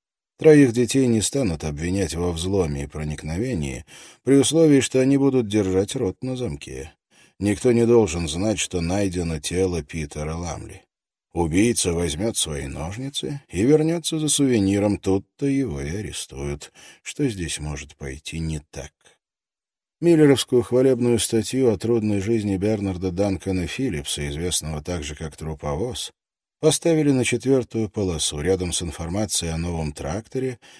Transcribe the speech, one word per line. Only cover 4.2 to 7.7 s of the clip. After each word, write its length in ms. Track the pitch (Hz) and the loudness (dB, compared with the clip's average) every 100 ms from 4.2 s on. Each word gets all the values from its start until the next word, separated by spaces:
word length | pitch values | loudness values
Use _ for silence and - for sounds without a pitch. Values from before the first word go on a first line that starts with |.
при 120 | - 139 | 2 4
условии, 440 | 127 156 160 139 | 4 6 6 6
что 220 | - 131 | 4 2
они 160 | 131 139 | 4 4
будут 320 | 139 131 110 | 4 2 2
держать 440 | 107 95 92 101 - | 0 2 2 0 -2
рот 260 | 101 92 | -4 -4
на 140 | 127 127 | -8 -6
замке. 560 | 120 71 - 65 76 _ _ _ _ - | -6 -8 -10 -12 -14 _ _ _ _ -4
Никто 340 | 98 101 127 | 0 2 4